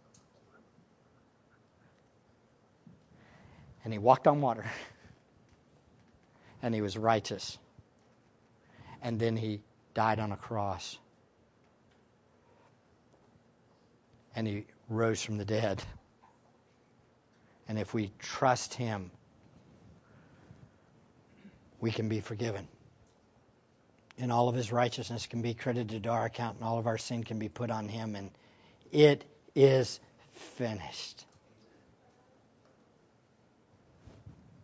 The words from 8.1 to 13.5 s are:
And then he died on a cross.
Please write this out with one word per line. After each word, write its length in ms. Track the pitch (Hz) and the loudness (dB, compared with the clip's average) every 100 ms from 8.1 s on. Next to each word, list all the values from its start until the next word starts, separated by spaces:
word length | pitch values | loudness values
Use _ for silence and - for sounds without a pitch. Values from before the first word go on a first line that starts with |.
| _ _ _ _ _ - - - - | _ _ _ _ _ -20 -20 -20 -10
And 180 | 123 113 | -6 0
then 160 | 117 113 | 0 0
he 280 | 110 104 - _ _ | -2 -6 -10 _ _
died 260 | - 110 107 | 0 2 2
on 120 | 107 | -2
a 60 | 98 | -6
cross. 600 | - 113 101 92 - - - _ _ _ _ _ _ _ _ _ _ _ _ _ _ - - _ _ _ _ - - - _ | -6 -4 -2 -4 -10 -16 -20 _ _ _ _ _ _ _ _ _ _ _ _ _ _ -20 -20 _ _ _ _ -20 -20 -20 _